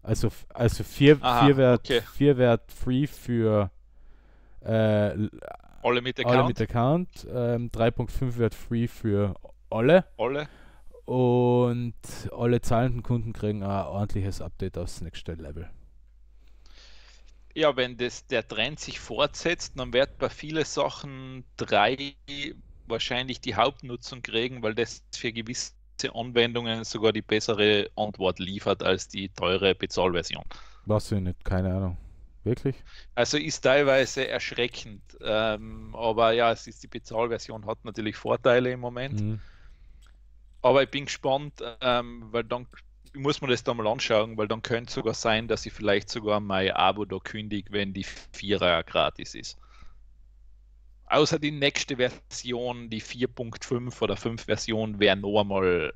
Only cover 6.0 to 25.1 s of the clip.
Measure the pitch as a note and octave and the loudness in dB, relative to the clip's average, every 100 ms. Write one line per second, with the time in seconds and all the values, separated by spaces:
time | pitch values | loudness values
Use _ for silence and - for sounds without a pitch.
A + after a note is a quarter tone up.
6 | B2+ B2+ B2 B2 B2+ A2 A2 A#2 B2 E3 | -2 -2 4 4 4 0 -2 2 2 2
7 | F3+ - - B2 A#2+ A#2+ A#2 A2+ A2+ A2+ | 0 -10 -8 -2 0 -2 -4 2 2 2
8 | A#2 - C3 A#2 A2+ - - A#2 A#2+ - | -4 -2 -2 0 0 -2 -4 -2 -2 -2
9 | A2+ G2+ G2+ - - - - A2 B2 F3+ | 0 2 0 -2 -14 -20 -6 2 6 6
10 | - - A#2 C#3+ D3+ - - - - - | 4 -4 -2 -2 -6 -12 -20 -20 -20 -16
11 | - B2+ B2 B2 B2 B2 B2 A#2+ A#2+ - | -4 2 4 6 6 4 4 0 -4 -8
12 | - - - - A#2+ A#2+ - A#2 B2+ B2 | -14 -10 -10 -2 2 2 4 4 4 0
13 | - A#2+ A2 - G#2 G#2 G2 G2 D#2 F#2+ | -2 -2 -2 -4 -4 -2 -2 -2 -2 -2
14 | G#2 G#2 G2 - F2+ - F#2 F2+ F2 - | -2 -2 -2 -6 -8 -6 -6 -6 -8 -8
15 | D#2+ - - E2 D2 D2+ E2 - - - | -10 -10 -10 -10 -10 -12 -12 -16 -20 -20
16 | - - - - - - - - - - | -20 -20 -20 -20 -20 -20 -20 -20 -20 -20
17 | - - - - - - D3+ B2+ B2 A#2+ | -20 -20 -20 -20 -6 2 2 2 -2 -2
18 | A#2+ - - A#2+ - G#2+ A#2+ D3+ - - | -6 -6 -2 -2 -2 -2 -2 -4 -12 -12
19 | - A2 C#3+ - E3+ E3+ - C#3 B2 A#2+ | -8 0 0 0 -2 -2 -6 -8 0 2
20 | C#3 - B2+ - D3+ D#3 C#3+ - C#3+ - | 2 0 -4 -4 -6 -4 -2 -2 -2 -4
21 | C#3+ C3 C3 C3 - - A2+ G#2 G#2 C3 | -14 -14 -14 -14 -16 -10 2 4 4 2
22 | C#3 C#3+ - C#3+ C#3+ - - - - A2+ | -8 -14 -12 -10 -10 -12 -20 -20 -6 -4
23 | - B2 C3 A#2+ B2+ G#2 A#2+ - C3 A#2+ | -2 -4 -4 -6 -4 2 2 0 -12 -12
24 | - C3 A#2 A2+ B2 B2+ A2 A2 A2+ - | -12 -14 -4 -2 -2 -2 -4 -2 -4 -6
25 | - | -16